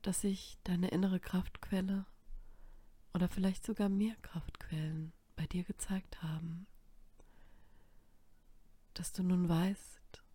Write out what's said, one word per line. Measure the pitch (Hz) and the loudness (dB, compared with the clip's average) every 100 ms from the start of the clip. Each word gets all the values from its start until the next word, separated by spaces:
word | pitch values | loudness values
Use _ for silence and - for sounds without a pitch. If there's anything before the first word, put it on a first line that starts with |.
dass | - 180 | 0 2
sich | 202 196 - - | 2 0 -6 -8
deine | - 175 180 | 0 2 4
innere | 175 196 185 | 4 4 2
Kraftquelle | - 185 - - - 190 185 196 190 - - - - - - - - - - | 2 0 0 -6 -2 0 2 -2 -4 -12 -10 -10 -10 -16 -16 -18 -20 -20 -6
oder | 175 180 | 0 2
vielleicht | - 190 185 - | 4 2 2 -2
sogar | 214 202 | 2 2
mehr | 196 214 226 | 4 2 -2
Kraftquellen | - 165 - - - 156 156 160 160 - _ - | -10 -8 -8 -10 -6 -2 -2 -2 -6 -12 _ -6
bei | 160 | -4
dir | 180 | -2
gezeigt | 180 - - 190 - - | -4 -6 -2 -4 -4 -8
haben. | 160 160 165 170 196 - - - - - - - - - - - - - - - - - - - - - - | -6 -4 -6 -8 -12 -20 -20 -20 -20 -20 -20 -20 -20 -20 -20 -20 -20 -20 -20 -20 -20 -20 -20 -20 -20 -20 -18
Dass | - 175 | -10 -6
du | - | 0
nun | 185 180 175 | 4 4 6
weißt | 165 185 196 - - - - - | 6 4 0 -8 -20 -18 -20 -20